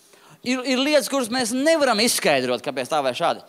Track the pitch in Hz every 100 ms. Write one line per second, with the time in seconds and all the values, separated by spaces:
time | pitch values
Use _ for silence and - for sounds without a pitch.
0 | _ _ - - - 262 247 247 277 294
1 | - 269 220 254 226 254 302 330 269 208
2 | 233 - 185 139 127 120 143 131 123 156
3 | 131 123 165 110